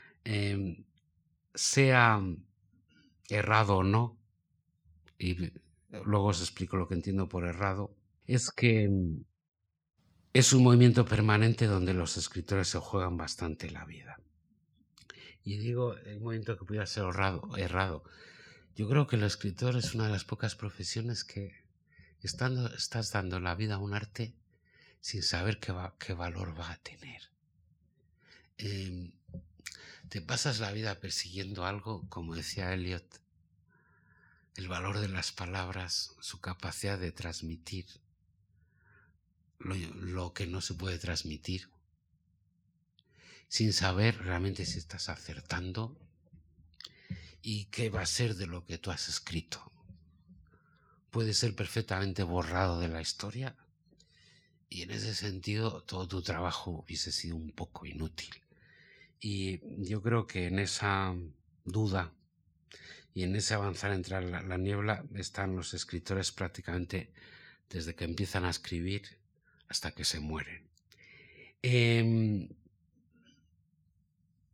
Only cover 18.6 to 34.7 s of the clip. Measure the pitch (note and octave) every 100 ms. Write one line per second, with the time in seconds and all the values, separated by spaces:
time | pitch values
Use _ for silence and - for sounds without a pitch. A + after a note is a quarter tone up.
18.6 | - - G#2 C#3+ C#3 A#2 G#2 - G2+ E2+
19.6 | B2 B2 - A2+ A2 G2+ - A2 A2 -
20.6 | G#2 - F#2 A#2 A#2 A2 - G2+ G2 -
21.6 | _ _ _ - - _ - - B2+ B2+
22.6 | A#2+ - - A#2 G#2+ G#2 F#2 F#2 F2+ F2
23.6 | G#2+ G2 G2+ G#2 A2 - A2+ - _ _
24.6 | _ _ - _ - G#2 - E2+ G2+ G#2
25.6 | - F2+ F#2 - - F2 F2 F2 F#2 D#2+
26.6 | E2+ - - - - - - _ _ _
27.6 | _ _ _ _ _ _ _ - _ -
28.6 | G#2 G2 F#2+ F2+ F2 - - - - -
29.6 | - - - - - G#2 D#2+ A#2 D3 A2
30.6 | G#2 G#2 A2 G2 F#2+ - F2 F#2 F#2+ G2
31.6 | F2+ G2+ G#2+ G2 - F2+ E2 E2 - -
32.6 | F2+ F#2 F2+ F2 - - _ _ _ _
33.6 | _ _ _ _ _ _ _ _ _ -
34.6 | F2+